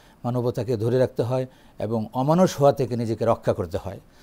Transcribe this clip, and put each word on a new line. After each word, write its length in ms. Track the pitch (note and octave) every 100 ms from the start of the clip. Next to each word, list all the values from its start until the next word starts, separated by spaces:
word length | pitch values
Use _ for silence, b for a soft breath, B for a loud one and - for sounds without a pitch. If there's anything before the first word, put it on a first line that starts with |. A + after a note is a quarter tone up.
| b b
মানবতাকে 520 | B2 B2 B2 B2 A2 A#2
ধরে 220 | A2+ B2+
রাখতে 240 | - -
হয় 240 | A#2 C3 B2+ B B -
এবং 280 | G#2 A2+ G#2+
অমানুষ 480 | B2+ C3+ E3+ F#3 -
হওয়া 120 | C#3
থেকে 240 | C#3 A#2+ A#2+
নিজেকে 280 | A2+ A2+
রক্ষা 280 | A2+ A2+ -
করতে 260 | G#2 F2+ F#2
হয়। 220 | F#2+ F#2 - b